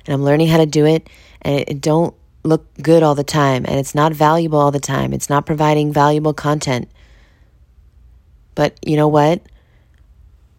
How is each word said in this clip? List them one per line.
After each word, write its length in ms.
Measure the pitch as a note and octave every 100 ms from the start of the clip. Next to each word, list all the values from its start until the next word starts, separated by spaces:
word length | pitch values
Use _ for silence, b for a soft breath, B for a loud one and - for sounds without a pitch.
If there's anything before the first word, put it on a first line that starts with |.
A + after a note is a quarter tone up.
| -
and 80 |
I'm 100 | C#3
learning 260 | C#3 D3 E3
how 80 | E3
to 100 | D#3
do 180 | D3+ D3+
it, 240 | D#3+ - b b b
and 200 | - C#3+
it, 60 | -
it 140 | C#3+
don't 320 | D#3 D#3 E3+ - _ _
look 240 | D#3+ D#3 - -
good 220 | D3 E3
all 140 | D#3 C#3+
the 80 |
time, 420 | C#3 D#3 C#3 B2+ -
and 140 | C#3
it's 160 | C3+ D3
not 180 | D#3
valuable 460 | D3+ D3+ E3 E3 D3+
all 100 | C#3+
the 100 | C#3+
time. 340 | C#3 C3+ C3+
It's 180 | C3+ -
not 160 | C#3+ -
providing 440 | D3+ D3+ D3+ D3
valuable 440 | D3 D3 D3+ D#3 D3
content. 560 | D3 D3+ C#3+ B2 - b b b b b b b _ _ _ _ - - _ _ _
But 240 | - D3 - -
you 120 | D3
know 100 | D3+
what? 340 | D3+ D3 F3+ - - _ _ _ _ _ _ - _ _